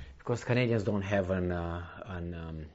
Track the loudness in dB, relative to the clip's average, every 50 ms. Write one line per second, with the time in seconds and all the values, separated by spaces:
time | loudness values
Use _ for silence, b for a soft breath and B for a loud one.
0 | B B B B B -2 -2 0 2 2 4 4 6 4 4 2 2 2 0 0
1 | 0 2 2 2 4 4 2 2 2 2 0 0 -2 -2 -4 -4 -6 -8 -12 -14
2 | -12 -10 -8 -6 -6 -6 -6 -6 -8 -8 -8 -8 -10 -12 -14